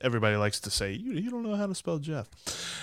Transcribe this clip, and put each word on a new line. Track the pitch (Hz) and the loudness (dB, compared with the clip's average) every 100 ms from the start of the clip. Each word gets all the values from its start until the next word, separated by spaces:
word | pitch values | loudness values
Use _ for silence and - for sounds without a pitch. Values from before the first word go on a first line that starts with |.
everybody | 127 117 107 104 | 2 4 6 6
likes | 104 - | 4 2
to | 104 | -2
say, | - 98 | -2 0
"You, | 98 240 | -2 -4
you | 175 226 | -2 -2
don't | 240 | -2
know | 226 208 | -2 0
how | 202 | -2
to | |
spell | 185 - 165 | -2 -2 -2
Jeff." | 151 151 - - - - - - | -2 -4 -6 -10 -8 -8 -6 -8